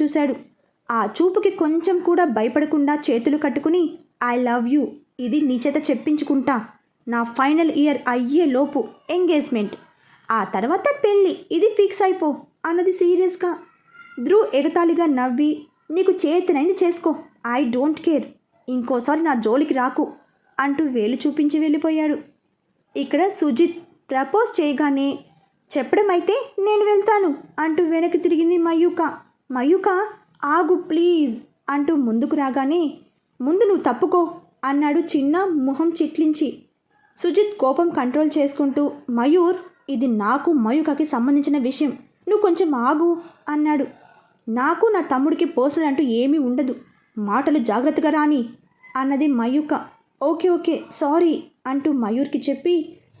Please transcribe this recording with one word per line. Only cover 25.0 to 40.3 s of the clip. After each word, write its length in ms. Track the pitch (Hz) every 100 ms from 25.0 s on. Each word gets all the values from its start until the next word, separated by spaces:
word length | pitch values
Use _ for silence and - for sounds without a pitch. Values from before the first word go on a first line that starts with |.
| 277 269 - _ _ _ _ 294
"చెప్పడమైతే 560 | 240 392 415 349 349 480 480 -
నేను 260 | 403 415 415
వెళ్తాను," 500 | 415 403 415 359 285 - -
అంటూ 240 | 320 311
వెనక్కి 340 | 330 330 339 339
తిరిగింది 400 | 349 320 330 349
మయూక. 560 | 339 330 349 349 311 196 - _ -
"మయూక, 560 | 254 269 370 403 370 427 - _ _
ఆగు 320 | 285 320 320 359
ప్లీజ్," 680 | 349 320 349 339 277 220 - _ -
అంటూ 260 | 285 294 311
ముందుకు 400 | 240 226 277 294
రాగానే, 580 | 269 269 269 339 302 - _ _ _ -
"ముందు 260 | 254 370 427
నువ్వు 160 | 359 277
తప్పుకో," 420 | 233 349 359 330 - - _
అన్నాడు 360 | 262 285 294 311
చిన్న 440 | 330 302 277 330
మొహం 500 | 392 311 262 269 330 330
చిట్లించి. 540 | 302 - 311 302 294 - _ _ _ _ _ -
సుజిత్ 400 | 349 339 415 415
కోపం 320 | 262 269 339
కంట్రోల్ 400 | 330 247 285 311 311
చేసుకుంటూ, 540 | 277 285 285 277 285 - -
"మయూర్, 460 | 240 254 349 349 359 - _ -
ఇది 180 | 262 262
నాకు 440 | 214 202